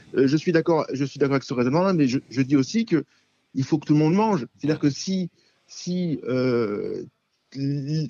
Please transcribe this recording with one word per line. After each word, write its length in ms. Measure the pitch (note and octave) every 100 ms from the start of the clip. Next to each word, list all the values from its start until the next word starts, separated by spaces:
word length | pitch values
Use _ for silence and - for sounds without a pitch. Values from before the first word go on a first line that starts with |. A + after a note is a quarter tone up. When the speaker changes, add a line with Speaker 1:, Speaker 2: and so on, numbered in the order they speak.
| - -
Speaker 1:
euh, 100 | C3+
je 100 | D3+
suis 140 | -
d'accord, 340 | E3 D#3+ D#3+ -
je 120 | B2+
suis 160 | C#3 -
d'accord 140 | C#3
avec 100 | C#3
ce 100 | -
raisonnement-là, 380 | B2+ B2 D3 F#3+
mais 160 | F#3 C#3
je, 100 | B2+ -
je 140 | A#2
dis 140 | C3 C#3+
aussi 280 | C3 A3
que 200 | A3+ E3 - _ _ _ _
il 80 | -
faut 160 | C3+ D3+
que 80 | -
tout 60 |
le 80 | D3+
monde 140 | D#3
mange. 320 | F#3 A3 F#3+ A#2+ _
C'est-à-dire 200 | C#3+ D3+
Speaker 2:
Mmh. 20 |
Speaker 1:
que 100 | D3
si, 400 | C3+ - F#3+ F3 _ _ _ _
si, 500 | - - F3+ F3 C#3+
euh, 800 | - B2+ B2+ A#2+ A2 G2+ F#2+ F#2+ F#2 _ _ _ _
l-, 540 | C3+ C#3 C#3+ C3+ D#3 D3+